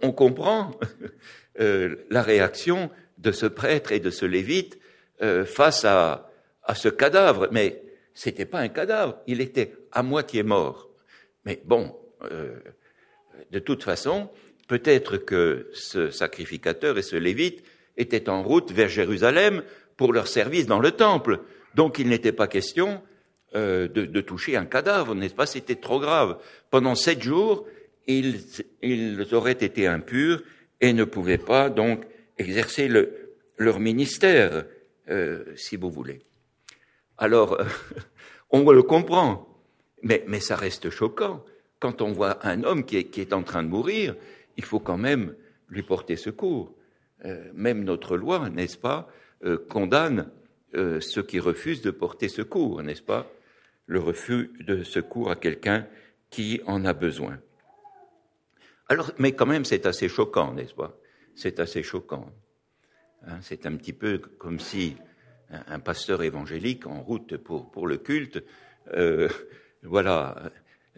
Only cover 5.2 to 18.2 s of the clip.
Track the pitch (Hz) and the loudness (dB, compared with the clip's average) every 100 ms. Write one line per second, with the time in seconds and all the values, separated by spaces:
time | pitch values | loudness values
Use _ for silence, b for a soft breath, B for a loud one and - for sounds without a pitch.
5.2 | 107 92 95 - 151 147 107 95 82 69 | 0 2 0 4 4 6 4 6 4 0
6.2 | - b b _ - - 110 - 139 185 | -8 b b _ -6 -2 0 4 4 6
7.2 | 185 95 95 110 101 - B B B - | 6 6 2 2 0 -2 B B B -10
8.2 | 117 - 98 175 117 160 190 220 180 - | -8 -6 -6 -4 -4 -2 -2 0 -2 -4
9.2 | - 123 131 135 107 - - 123 127 151 | -6 -4 -2 -2 -2 -6 -6 -2 0 -2
10.2 | 151 113 107 101 71 - - _ b b | -2 -2 2 2 2 -4 -16 _ b b
11.2 | b _ 101 - 165 117 76 - - _ | b _ -10 -8 2 2 2 -10 -20 _
12.2 | - 80 69 58 - - b b b b | -14 -10 -12 -14 -18 -20 b b b b
13.2 | _ - - 95 120 131 - 87 139 196 | _ -20 -10 -8 -4 -4 -2 -4 -2 -4
14.2 | 202 b b b - 120 160 135 - 98 | -6 b b b -4 0 4 4 4 -4
15.2 | - 90 85 65 - - - 95 78 - | 0 2 4 2 -6 -14 -8 -2 -2 -2
16.2 | 85 - 82 78 85 82 151 107 95 85 | -6 -6 -12 -6 -4 -2 -2 -2 -2 -2
17.2 | 87 113 175 175 b b b - 120 113 | 0 0 -2 -4 b b b -6 -2 -2